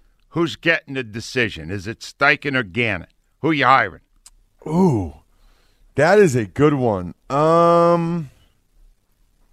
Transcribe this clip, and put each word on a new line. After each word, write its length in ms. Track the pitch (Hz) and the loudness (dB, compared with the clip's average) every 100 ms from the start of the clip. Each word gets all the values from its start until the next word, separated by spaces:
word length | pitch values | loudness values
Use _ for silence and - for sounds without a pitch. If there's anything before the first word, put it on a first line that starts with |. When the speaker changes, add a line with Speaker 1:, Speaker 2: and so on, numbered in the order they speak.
| _ _ _ | _ _ _
Speaker 1:
Who's 260 | 165 160 | -4 -4
getting 400 | - 170 156 - | -4 -2 -2 -4
the 80 | 135 | -10
decision? 680 | 113 110 - 127 107 82 78 | -10 -12 -8 -4 -4 -6 -10
Is 160 | 101 95 | -10 -10
it 120 | 110 | -14
Steichen 560 | - - 139 147 147 131 | -12 -2 -2 -2 -4 -6
or 60 | |
Gannon? 460 | 101 113 117 90 - _ _ - | -6 -6 -6 -6 -10 _ _ -6
Who 80 | 160 | -4
you 160 | 147 123 | 0 2
hiring? 340 | 131 101 76 _ _ - _ _ _ | 2 0 -6 _ _ -20 _ _ _
Speaker 2:
Ooh, 500 | 156 170 190 110 82 - _ _ _ _ _ _ _ 135 | -4 2 2 2 -4 -12 _ _ _ _ _ _ _ 0
that 220 | 160 208 | 4 6
is 160 | 180 | 4
a 100 | 123 | 2
good 300 | 98 - 147 | -4 2 2
one. 400 | 143 120 95 87 - - | 2 0 -2 -6 -12 -6
Um, 1000 | 139 160 170 170 170 170 170 165 170 135 _ _ _ _ _ _ _ _ _ _ _ _ | 0 2 4 4 4 4 2 -2 -6 -8 _ _ _ _ _ _ _ _ _ _ _ _